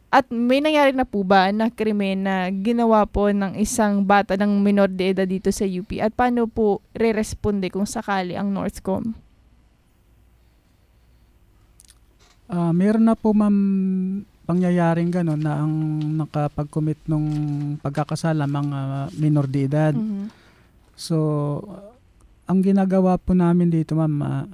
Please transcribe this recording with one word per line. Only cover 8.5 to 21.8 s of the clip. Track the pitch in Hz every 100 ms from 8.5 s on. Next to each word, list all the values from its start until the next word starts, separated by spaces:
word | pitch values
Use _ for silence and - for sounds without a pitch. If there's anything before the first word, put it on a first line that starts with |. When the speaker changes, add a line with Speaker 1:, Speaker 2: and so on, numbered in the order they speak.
Speaker 1:
Northcom? | 196 185 - - 190 226 220 - _ _ _ _ _ _ _ _ _ _ _ _ _ _ _ _ _ _ _ _ _ _ _ _ _ - _ _ _ _ _ -
Speaker 2:
Ah, | 175 170 170
meron | 196 220 226
na | 226
po, | 220
ma'am, | 214 208 202 196 196 190 190 185 196 - _
pangyayaring | - 175 180 180 170 165 170 180
gano'n | 170 151
na | 151 147
ang | 151 156 156 151 151 156
nakapag-commit | 147 151 147 - 147 160 156 151 -
nung | 156 151 151 151 143 147 147
pagkakasala, | 143 143 151 - 165 156 143
mga | 143 143 139 135 135 139 -
minor | 156 147 139
de | 139
edad. | 135 151 156 147
Speaker 1:
Mhm. | 220 196 202 - _ _ _ _ _ -
Speaker 2:
So, | - 160 156 151 147 147 208 185